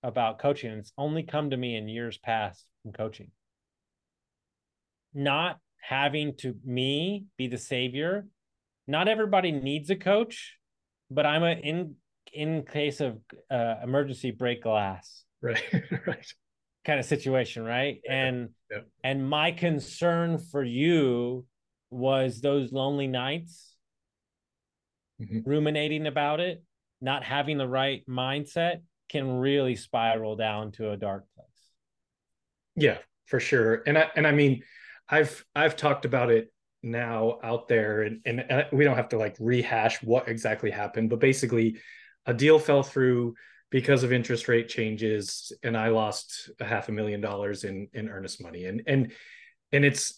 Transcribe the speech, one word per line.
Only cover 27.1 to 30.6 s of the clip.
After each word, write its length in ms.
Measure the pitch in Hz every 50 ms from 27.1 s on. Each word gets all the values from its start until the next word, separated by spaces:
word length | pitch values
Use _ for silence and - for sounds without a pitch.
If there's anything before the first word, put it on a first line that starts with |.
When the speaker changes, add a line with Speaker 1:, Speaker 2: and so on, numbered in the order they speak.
| 139 139 120
Speaker 1:
having 340 | - 135 143 139 143 156
the 100 | 143 135
right 380 | 127 127 131 135 139 135 - _
mindset 760 | - 127 127 127 131 139 147 147 - - 170 170 170 170 165 - _ _ _ _ _
can 180 | - 156 135 131 127 127
really 360 | 127 139 139 143 135 127 123
spiral 600 | 107 - - - 120 113 113 113 110 110 107 107
down 380 | 104 110 110 107 107